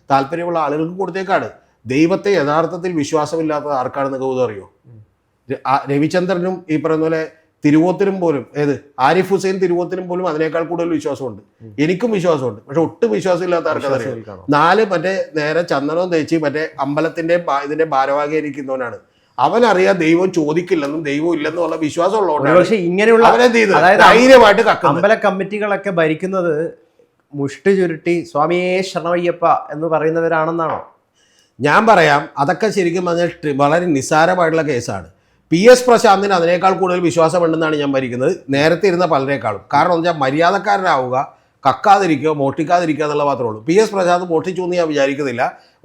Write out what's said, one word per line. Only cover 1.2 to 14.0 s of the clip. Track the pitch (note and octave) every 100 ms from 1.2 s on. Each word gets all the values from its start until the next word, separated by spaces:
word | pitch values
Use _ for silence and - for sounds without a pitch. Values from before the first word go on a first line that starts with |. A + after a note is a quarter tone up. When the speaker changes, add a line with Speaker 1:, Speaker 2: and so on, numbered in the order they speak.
| F#3+ F3 A2+ - _ _ A2
Speaker 1:
ദൈവത്തെ | C3 E3 F#3+ G3+
യഥാർത്ഥത്തിൽ | F#3+ C#3+ D3+ E3 F3 F#3
വിശ്വാസമില്ലാത്തത് | E3+ C#3+ D#3 D3 E3 D#3+ D3 C#3
ആർക്കാണെന്ന് | C#3 B2+ C#3+ C3+ C3+
ഗൗതം | C3 B2+ A#2+
അറിയോ? | G2+ F2+ _ _
Speaker 2:
ഉം. | A2+ G#2 _ _ _ -
Speaker 1:
ര-, | C3 C3
ആ | C#3 C3+
രവിചന്ദ്രനും | C#3+ D#3 F3+ F3+ F3+ F3+ F3+ -
ഈ | D#3
പറയുന്ന | D#3+ D#3+
പോലെ | D#3+ D#3+ D#3+ - _ _ D3
തിരുവോത്തിനും | D3+ E3+ F3+ G3 F#3+
പോലും, | F3 C#3+ A2 C#3+
ഏത് | D3 C3 - -
ആരിഫ് | C3 E3+ F#3
ഹുസൈൻ | G3 F#3+ F#3+
തിരുവോത്തിനും | F#3 F3 E3+ F#3 F3+
പോലും | F3+ F#3
അതിനേക്കാൾ | D3+ D#3+ E3
കൂടുതൽ | D#3+ E3+ E3+
വിശ്വാസമുണ്ട്. | D#3+ D3+ C3+ C3 G#2 - _
Speaker 2:
ഉം. | A2+ G#2
Speaker 1:
എനിക്കും | D3+ F3+ A#3
വിശ്വാസമുണ്ട്. | G#3 F3 D#3 B2+ G#2 -
പക്ഷെ | C#3
ഒട്ടും | D#3 - A#3
വിശ്വാസമില്ലാത്ത | G#3 F#3 F3 F3+ E3+ D#3
ആർക്കതറിയോ? | D3+ C3+
Speaker 2:
വിശ്വാസമില്ലാത്തതാണോ? | C3